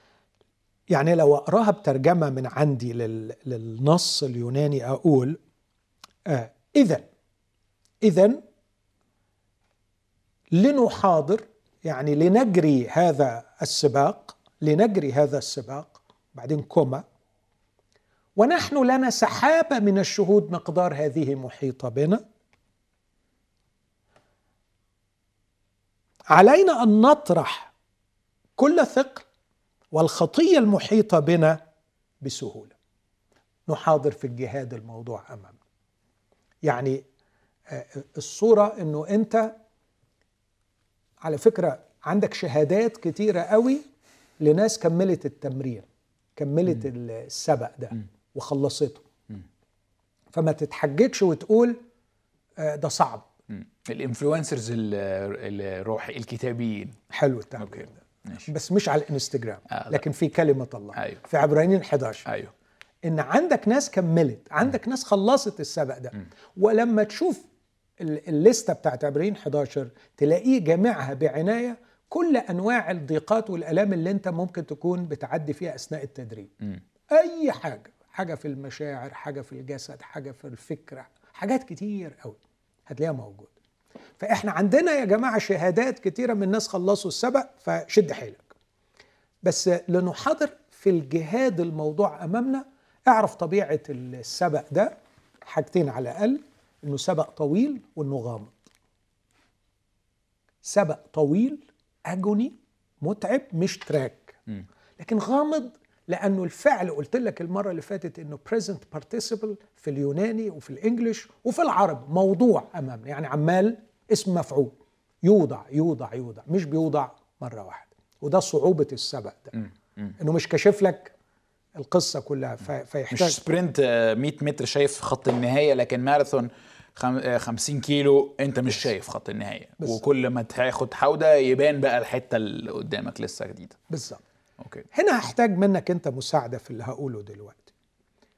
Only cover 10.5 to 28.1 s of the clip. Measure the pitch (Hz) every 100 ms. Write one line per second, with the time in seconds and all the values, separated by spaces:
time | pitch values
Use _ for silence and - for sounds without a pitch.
10.5 | 165 254 285 226 - 196 160 143 214 -
11.5 | _ _ _ 165 131 147 147 175 214 240
12.5 | 175 156 135 113 160 175 139 135 117 -
13.5 | - 160 - 147 139 147 - - - _
14.5 | - 151 156 226 190 143 127 147 135 -
15.5 | - 113 139 - _ _ _ _ 120 120
16.5 | 151 - 175 131 135 - _ _ _ _
17.5 | _ _ _ _ _ _ _ _ 190 240
18.5 | 349 - 285 247 262 254 - 220 - 262
19.5 | 320 320 254 202 196 185 - 185 208 156
20.5 | 170 - 165 180 143 151 160 139 139 127
21.5 | - 135 123 123 117 151 220 - _ _
22.5 | _ _ _ _ _ _ _ _ _ _
23.5 | _ _ _ _ _ _ _ _ _ _
24.5 | _ _ _ _ _ _ _ _ _ _
25.5 | _ _ _ _ _ _ _ - 156 208
26.5 | 311 381 262 233 214 247 302 - 170 131
27.5 | - - _ _ _ _